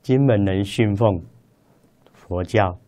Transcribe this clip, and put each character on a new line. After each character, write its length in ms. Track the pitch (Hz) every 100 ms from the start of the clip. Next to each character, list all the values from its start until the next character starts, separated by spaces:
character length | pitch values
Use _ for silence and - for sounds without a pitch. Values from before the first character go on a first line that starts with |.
金 240 | - 131
门 200 | 139 107
人 200 | 98 95
信 300 | 98 - 110
奉 260 | 101 113 90 - _ _ _ _ _ _ _ _
佛 300 | _ - 90
教 360 | 90 107 98 87